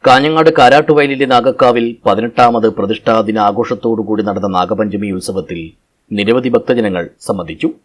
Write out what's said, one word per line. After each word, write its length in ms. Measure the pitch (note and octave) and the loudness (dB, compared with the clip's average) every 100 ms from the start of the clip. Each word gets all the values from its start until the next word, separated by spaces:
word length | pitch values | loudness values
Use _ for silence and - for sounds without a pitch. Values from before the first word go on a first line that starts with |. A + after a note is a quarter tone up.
| C#3 | 4
കാഞ്ഞങ്ങാട് 440 | C3 C#3+ D#3 D#3+ D#3 | 4 4 2 2 4
കാരാട്ടുവയലിലെ 680 | B2 C#3 D3+ D3 C#3+ C3+ C3+ | 4 4 4 2 2 0 2
നാഗക്കാവിൽ 720 | B2+ A2+ G#2 B2+ A#2+ A#2 A#2 - | 2 2 2 2 2 -2 -4 -2
പതിനെട്ടാമത് 600 | G2+ A#2 - A#2+ A#2 A2 | -2 -2 2 2 4 0
പ്രതിഷ്ഠാ 520 | F#2+ G2 A2 - A2+ | -2 -4 -4 0 0
ദിന 180 | G#2+ G#2+ | 0 0
ആഘോഷത്തോടുകൂടി 840 | G#2 G#2 A2+ A#2 A#2 A2 G2+ G#2+ | 0 0 -4 -4 -4 -4 -4 -4
നടന്ന 240 | G#2 G2 G2 | -4 -4 -4
നാഗപഞ്ചമി 600 | F#2 F2+ G#2 G#2 G2+ G2+ | -2 -2 -2 -4 -4 -6
ഉത്സവത്തിൽ 640 | F#2 - F#2+ F2+ F2 D#2+ _ _ _ _ | -8 -8 -10 -8 -12 -12 _ _ _ _
നിരവധി 360 | G#2 G#2 A#2+ B2+ | -4 0 0 2
ഭക്തജനങ്ങൾ 640 | A#2 - B2 G#2+ F2+ E2 _ | 0 0 0 0 -4 -8 _
സംബന്ധിച്ചു. 500 | - G2 E2 D#2+ D#3+ - | -8 -6 -6 -6 -6 -8